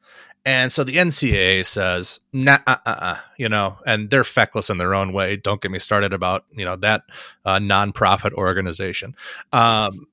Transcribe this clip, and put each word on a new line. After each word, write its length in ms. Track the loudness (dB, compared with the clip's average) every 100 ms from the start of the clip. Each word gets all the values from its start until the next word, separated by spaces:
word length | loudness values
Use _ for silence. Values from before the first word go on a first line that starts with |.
| _ -20 -20 _ 0
And 240 | 2 2
so 100 | 0
the 120 | 0 0
N 120 | 0
C 260 | 0 2 2
A 240 | 2 2
A 40 |
says, 560 | 0 -2 -2 -2 -4 -6 _
"Nah, 260 | -2 2 2 2
uh, 80 | -2 -2
uh, 20 |
uh," 280 | -6 -6 -8 -12 -8
you 120 | -2
know, 260 | -2 -2 -4
and 240 | -2 -2 2
they're 140 | 0
feckless 460 | 2 0 0 0 -2
in 80 | -2
their 160 | 0
own 180 | 0 0
way. 240 | -2 -2 -2
Don't 240 | -4 -4
get 100 | -4
me 60 | -4
started 320 | 0 0 0
about, 300 | 0 0 -2 _ -8
you 80 |
know, 120 | -6 -2
that, 260 | 0 0 _ -20 -20 _
uh, 140 | 0 0
nonprofit 720 | 2 2 2 2 2 4 0
organization. 840 | -2 0 0 -2 -4 -6 -6 -10 -14 -16 -16 -2
Um, 540 | 4 6 6 2 -2 -18